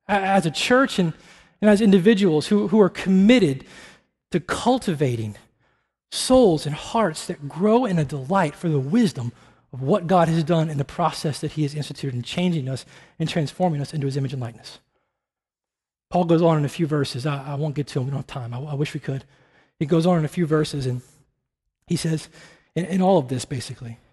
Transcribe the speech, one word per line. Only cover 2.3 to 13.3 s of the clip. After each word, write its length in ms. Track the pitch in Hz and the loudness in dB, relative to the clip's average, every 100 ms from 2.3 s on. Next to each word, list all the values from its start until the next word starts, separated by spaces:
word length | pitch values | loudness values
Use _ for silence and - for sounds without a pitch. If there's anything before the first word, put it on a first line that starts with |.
| 151 - | 2 2
who, 200 | 208 202 | 0 4
who 120 | 214 | 4
are 100 | 185 | 4
committed 760 | - 180 190 202 247 175 135 - - - - _ _ - | 2 2 4 6 6 4 0 -8 -20 -20 -20 _ _ -6
to 80 | 170 | -6
cultivating 960 | - - 233 254 - 147 143 117 110 101 _ _ _ _ _ _ - | -4 -2 0 0 0 -2 -2 -2 -6 -10 _ _ _ _ _ _ -12
souls 560 | - - 262 220 156 147 | -6 2 6 6 4 -2
and 80 | 147 | -8
hearts 500 | - 233 202 156 - | -4 -2 -2 -2 -10
that 220 | 175 143 | -10 -10
grow 360 | 156 208 233 247 | -2 2 2 2
in 120 | 175 | 0
a 80 | 143 | -2
delight 480 | 147 131 196 160 | -4 -2 0 0
for 160 | - 175 | -2 -2
the 100 | 147 | -2
wisdom 520 | 131 220 208 - 120 - _ _ _ | 0 2 2 -2 -8 -10 _ _ _
of 80 | 123 | -8
what 260 | 131 202 170 | -2 0 2
God 220 | 185 165 | 2 4
has 120 | 165 | 0
done 260 | 151 165 160 | 0 0 0
in 80 | 143 | -4
the 80 | 139 | -6
process 560 | - 160 - 160 135 | -2 -2 -2 -6 -6
that 120 | 151 | -6
he 100 | 151 | -4
has 120 | 147 151 | -4 -4
instituted 400 | 135 143 139 123 | -10 -8 -8 -6
in 60 | |
changing 480 | 120 - 180 165 131 | -6 -4 -2 -2 -4
us 160 | 131 - - - - | -8 -10 -20 -18 -6
and 80 | |
transforming 540 | 160 | -4